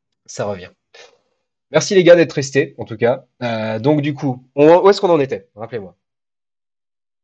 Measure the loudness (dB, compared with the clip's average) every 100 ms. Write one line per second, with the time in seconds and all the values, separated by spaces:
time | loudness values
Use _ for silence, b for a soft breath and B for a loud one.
0 | _ _ -16 -10 -10 -10 -14 _ _ -20
1 | B B B _ _ _ _ -4 0 4
2 | 6 6 4 -4 -4 -2 -4 -6 -14 -4
3 | -2 -2 -8 -12 -8 -6 -6 -4 -2 -2
4 | -2 -6 -6 -8 _ 2 4 6 4 2
5 | 0 0 -2 -6 -12 -18 -14 -14 -14 _
6 | _ _ _ _ _ _ _ _ _ _
7 | _ _